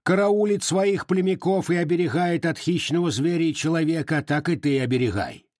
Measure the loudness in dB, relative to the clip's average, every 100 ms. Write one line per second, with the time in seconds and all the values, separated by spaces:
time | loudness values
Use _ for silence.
0 | 0 2 2 2 2 0 0 2 2 0
1 | 0 0 0 0 0 0 0 0 2 0
2 | 0 0 0 0 -2 -2 -2 -2 0 0
3 | 0 0 0 0 0 0 -2 0 0 -2
4 | -2 -4 -2 -2 -2 -2 0 0 0 0
5 | 0 -2 -6 -8 _